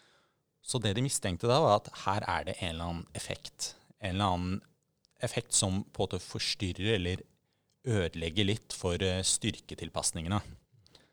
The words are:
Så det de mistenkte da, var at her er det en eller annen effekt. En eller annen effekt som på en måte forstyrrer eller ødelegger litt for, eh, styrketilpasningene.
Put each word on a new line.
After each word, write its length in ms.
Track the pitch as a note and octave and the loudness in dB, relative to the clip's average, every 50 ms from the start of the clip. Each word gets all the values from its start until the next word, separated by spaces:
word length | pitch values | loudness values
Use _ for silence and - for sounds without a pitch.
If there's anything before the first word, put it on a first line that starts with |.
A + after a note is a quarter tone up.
| _ _ _ _ _ _ _ _ _ _ _ _ - - | _ _ _ _ _ _ _ _ _ _ _ _ -6 -4
Så 140 | - B2+ A2 | -2 0 2
det 140 | G#2+ F#2+ A#2 | 2 2 2
de 80 | C3 | 2
mistenkte 420 | C#3 - - - G2 F2+ - - A#2 | 0 0 0 0 0 -2 0 4 4
da, 140 | B2 D3 E3 | 6 6 8
var 160 | A#2+ G#2 G#2 | 8 6 6
at 120 | - - - - - | 4 0 -12 -4 0
her 220 | F#2+ G2 G#2 - - | 0 0 2 0 0
er 200 | F2 E2 - F#2 | 0 0 -2 -2
det 100 | - - | -4 -4
en 140 | G2 F2 E2 | -4 -4 -4
eller 180 | E2 E2+ F2 | -4 -4 -4
annen 140 | E2+ E2+ - - - | -4 -6 -6 -8 -10
effekt. 580 | - - - - - - - - - - - - - _ - - - | -8 -6 -6 -8 -8 -10 -12 -10 -8 -8 -8 -8 -12 _ -20 -12 -8
En 160 | G#2 F#2+ F2+ F#2+ | -4 -2 0 2
eller 160 | G#2 F#2+ F2+ | 2 2 2
annen 220 | F2 F2+ F2+ F#2+ G2+ - - _ _ _ _ _ _ _ _ _ - - | 0 0 -2 -4 -4 -6 -10 _ _ _ _ _ _ _ _ _ -4 -4
effekt 320 | A#2+ - B2 - - - | -4 -2 -4 -4 0 2
som 240 | - - F#2+ F#2 G2 - | 2 2 2 2 0 -2
på 180 | - - - G2+ | -4 -2 -2 -2
en 60 | - | 0
måte 140 | - F2+ - | -2 -4 -6
forstyrrer 720 | - - - - - - - G#2 F2+ F2 - F#2+ G#2+ A2+ F#2+ | -6 -6 -4 -2 -2 -2 -2 -2 -2 -2 0 0 2 2 2
eller 260 | F2 F2+ F2+ F#2 - - _ _ _ _ _ _ _ _ _ _ - C3 | 2 0 -2 -4 -6 -12 _ _ _ _ _ _ _ _ _ _ -2 0
ødelegger 600 | A2+ G#2 F2 E2 - E2+ E2 E2+ D#2+ G#2 G#2 F#2+ | 2 2 2 0 0 -2 -2 0 2 2 4 4
litt 260 | G#2+ - - - - | 2 0 -2 -8 -8
for, 240 | - - F#2 F2 F2 | -4 0 0 0 2
eh, 240 | G2 F#2 F2+ F#2 F#2 | 2 2 2 2 2
styrketilpasningene. 1160 | - - - - A2 F2+ - - - - - E2+ D#2 - D2 C#2 - - E2+ D#2+ E2+ G2+ G2+ - - - - _ _ _ _ _ _ - - _ _ | 2 0 2 0 -2 -2 -4 -6 -14 -12 -10 -10 -6 -4 -2 -2 -2 -2 -2 -2 -2 -2 -2 -2 -6 -12 -20 _ _ _ _ _ _ -20 -20 _ _